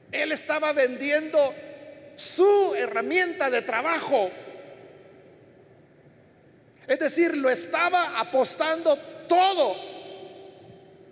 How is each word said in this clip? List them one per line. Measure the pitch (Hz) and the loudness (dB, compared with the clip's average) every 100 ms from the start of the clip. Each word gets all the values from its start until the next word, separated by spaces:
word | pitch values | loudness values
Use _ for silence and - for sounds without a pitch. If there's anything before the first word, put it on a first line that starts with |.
| - | -10
él | 269 302 | -4 -4
estaba | 302 - 311 302 | -4 -4 -2 0
vendiendo | 294 254 247 277 302 311 311 277 - - - - - - - | 2 2 0 0 0 2 2 2 0 -14 -18 -18 -20 -20 -14
su | - - 392 403 370 | -8 4 6 6 4
herramienta | - 247 381 254 349 349 320 269 | 0 -2 -2 0 0 0 0 0
de | 240 | 0
trabajo. | - 226 302 330 320 269 190 - - - - - - - - - - - - - - - _ _ - _ _ _ _ _ _ _ - | -2 -2 0 -2 0 2 0 -4 -14 -18 -18 -20 -20 -20 -20 -20 -20 -20 -20 -20 -20 -20 _ _ -20 _ _ _ _ _ _ _ -4
Es | 269 | -2
decir, | 302 320 339 302 | 0 2 2 2
lo | 262 | 0
estaba | 247 - 311 349 359 320 247 | 0 -2 -2 2 2 0 -2
apostando | 226 262 247 - 311 330 330 285 - - - | 0 0 0 0 -2 0 2 0 -2 -16 2
todo | 349 381 370 247 185 - - - - - - - - - - - - - | 4 4 4 0 -2 -10 -14 -16 -16 -18 -18 -20 -20 -20 -20 -20 -20 -20